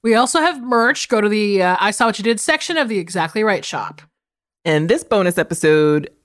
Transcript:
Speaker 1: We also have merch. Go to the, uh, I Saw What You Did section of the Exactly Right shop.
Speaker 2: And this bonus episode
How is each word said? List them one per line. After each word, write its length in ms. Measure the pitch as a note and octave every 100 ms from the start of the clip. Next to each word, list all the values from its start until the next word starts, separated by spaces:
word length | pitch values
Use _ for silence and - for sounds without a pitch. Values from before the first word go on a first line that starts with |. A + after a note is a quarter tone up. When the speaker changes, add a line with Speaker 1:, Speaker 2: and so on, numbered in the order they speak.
Speaker 1:
We 120 | A3+ A3+
also 240 | B3+ E4
have 220 | E4 C#4+
merch. 460 | B3 A#3 A#3 C#4 -
Go 100 | A3+
to 80 | G#3
the, 320 | G#3+ G#3 G3
uh, 140 | F3+ F3+
I 120 | G3
Saw 140 | G3+ A#3
What 100 | G#3
You 60 |
Did 160 | G#3 A3
section 380 | - D#4 - E4
of 100 | B3
the 100 | G#3
Exactly 460 | E3+ F#3 D#3+ G#3+
Right 200 | G#3+ F#3
shop. 380 | - D3 D#3 D3+ _ _ _ _ _ _ E3+
Speaker 2:
And 240 | D3+ D#3+
this 140 | C4+
bonus 340 | - G#3+ F3+ F3
episode 720 | D#3+ E3 D#3 D#3 D3+ D3+ D3 _